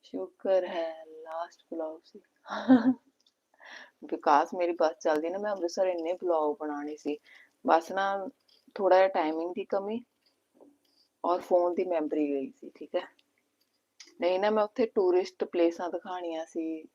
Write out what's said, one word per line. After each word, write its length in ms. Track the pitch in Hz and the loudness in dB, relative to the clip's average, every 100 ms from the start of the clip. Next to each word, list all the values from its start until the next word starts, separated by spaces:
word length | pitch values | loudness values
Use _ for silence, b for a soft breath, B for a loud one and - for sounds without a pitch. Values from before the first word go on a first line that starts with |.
ਸ਼ੁਕਰ 600 | - 190 185 _ 202 190 180 | -10 -10 -10 _ 0 2 2
ਹੈ, 400 | 180 165 160 160 | -4 -6 -8 -16
ਲਾਸਟ 560 | 160 160 165 170 _ _ | -18 -12 -10 -10 _ _
ਵਲੌਗ 260 | 165 156 160 _ | -8 -8 -10 _
ਸੀ। 160 | 208 _ _ - | -20 _ _ -12
<laughs> 540 | 214 214 254 247 240 _ _ _ _ _ _ B B B _ 151 | -8 4 6 6 -2 _ _ _ _ _ _ B B B _ -12
ਵਿਕਾਸ, 380 | 156 - 147 165 | -4 4 4 2
ਮੇਰੀ 180 | 185 175 | -2 -2
ਬੱਸ 240 | 170 160 160 | 2 0 0
ਚੱਲਦੀ 320 | 165 151 165 | 0 0 -2
ਨਾ, 80 | 190 | -4
ਮੈਂ 140 | 208 | -4
ਅੰਮ੍ਰਿਤਸਰ 360 | 196 170 202 185 | -4 -4 0 -2
ਇੰਨੇ 260 | 175 165 | 0 -4
ਵਲੌਗ 440 | 185 180 160 151 147 | -4 0 0 0 -2
ਬਣਾਉਣੇ 360 | 151 147 147 151 | -6 -6 -8 -8
ਸੀ। 200 | 147 147 B B B _ - | -6 -8 B B B _ 4
ਬਸ 240 | 160 165 | 4 4
ਨਾ, 360 | 185 196 196 190 _ _ _ _ - | -2 -2 -2 -6 _ _ _ _ -2
ਥੋੜ੍ਹਾ 220 | 190 185 | 6 6
ਜਿਹਾ 100 | 190 | 6
ਟਾਈਮਿੰਗ 460 | 190 156 160 170 180 | 4 0 -2 -6 -8
ਦੀ 100 | 190 | -4
ਕਮੀ 400 | 202 196 233 240 _ _ _ _ _ - _ _ _ _ _ 170 | -4 -4 -8 -10 _ _ _ _ _ -20 _ _ _ _ _ -2
ਔਰ 160 | 180 | -2
ਫੋਨ 320 | - 180 175 | 4 4 4
ਦੀ 120 | 175 180 | 0 -2
ਮੈਮਰੀ 420 | 170 151 156 147 | -2 -2 -2 0
ਗਈ 240 | 139 131 | -2 -6
ਸੀ, 200 | _ 147 - | _ -20 -18
ਠੀਕ 200 | 151 180 | -6 -6
ਹੈ? 120 | - _ _ _ _ _ _ _ _ _ - _ | -6 _ _ _ _ _ _ _ _ _ -20 _
ਨਹੀਂ 180 | 175 185 | 0 2
ਨਾ, 100 | 208 | 2
ਮੈਂ 140 | 214 | 2
ਉੱਥੇ 220 | 208 - 226 | 0 0 0
ਟੂਰਿਸਟ 580 | - 185 180 185 _ | 2 4 4 0 _
ਪਲੇਸਾਂ 460 | 190 175 170 165 175 | -4 2 2 2 -6
ਦਿਖਾਉਣੀਆਂ 560 | 175 202 180 170 160 165 | -6 -8 -8 -6 -8 -8
ਸੀ। 380 | 170 160 160 160 | -6 -6 -8 -12